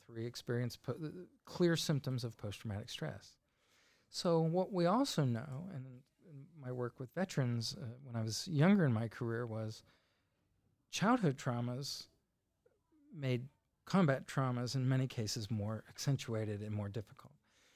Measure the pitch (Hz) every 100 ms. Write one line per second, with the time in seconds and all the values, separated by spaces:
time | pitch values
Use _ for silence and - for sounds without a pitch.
0 | - 117 120 - - 120 123 - - 147
1 | 151 180 - _ - - 175 165 - 143
2 | 131 127 120 - 104 - 113 101 - -
3 | 113 98 - - _ _ _ _ _ _
4 | _ - 180 165 160 180 185 185 170 226
5 | 277 - 135 113 139 131 180 127 131 127
6 | - _ 190 139 139 160 127 127 120 -
7 | 127 170 185 - 123 117 113 120 110 123
8 | 139 117 110 107 190 147 175 208 143 110
9 | 113 - 120 113 120 110 110 - - _
10 | _ _ _ _ _ _ _ _ _ -
11 | 202 247 175 131 131 120 120 123 139 -
12 | - _ _ _ _ _ _ _ _ 311
13 | 294 175 131 123 135 - _ _ - 190
14 | 156 135 - - 131 123 123 135 127 131
15 | 131 - 107 120 104 110 104 110 - -
16 | 143 135 - 110 107 101 107 104 101 107
17 | - - - - _ _ _